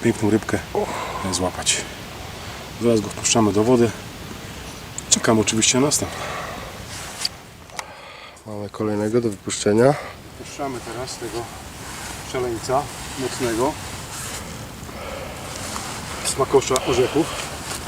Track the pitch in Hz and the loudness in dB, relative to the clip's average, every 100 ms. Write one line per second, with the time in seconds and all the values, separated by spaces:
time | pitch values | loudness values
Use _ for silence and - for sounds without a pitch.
0 | 120 - 104 107 - 98 - - - - | 2 4 4 4 4 -2 0 -2 -2 -2
1 | - - 95 92 90 - - - - - | -4 -4 -2 0 0 0 0 0 -2 -10
2 | - - - - - - - - 117 110 | -12 -12 -12 -10 -10 -10 -10 0 4 4
3 | 104 - 113 - 104 98 110 123 117 - | 2 0 2 6 6 6 8 8 6 2
4 | - - - - - - - - - - | -8 -12 -12 -10 -12 -10 -12 -12 -12 -10
5 | - - - 113 104 110 - 127 147 - | 0 2 6 4 4 2 4 4 4 2
6 | 92 - - - - - - - - - | 0 -4 -6 -6 -8 -8 -10 -12 -10 -10
7 | - - - - - - - - - - | -10 -6 -6 -6 -18 -20 -14 -12 -12 -14
8 | - - - - 107 104 101 - 107 104 | -16 -16 -16 -16 -10 -8 -6 -2 0 2
9 | 107 120 117 98 - - 104 107 131 147 | 2 4 2 0 -4 0 4 8 8 6
10 | - - - - - - 139 123 107 113 | -2 -12 -16 -14 -12 -6 -6 -6 -8 -8
11 | 127 - 117 110 117 - - - - - | -8 -6 -6 -6 -6 -10 -12 -12 -10 -10
12 | - - - - - - - 135 147 - | -8 -8 -4 -2 0 -2 2 2 0 -6
13 | - - 123 - 123 113 277 311 - - | -8 -4 -2 0 0 4 2 0 -6 -8
14 | - - - - - - - - - - | -8 -8 -8 -8 -8 -10 -10 -12 -12 -10
15 | - - - - - - - - - - | -8 -8 -8 -8 -8 -8 -6 -6 -6 -8
16 | - - - - 135 139 - 127 - 123 | -8 -4 -2 2 6 6 6 2 4 4
17 | 123 147 156 - - - - - | 4 4 2 -2 -6 -8 -8 -8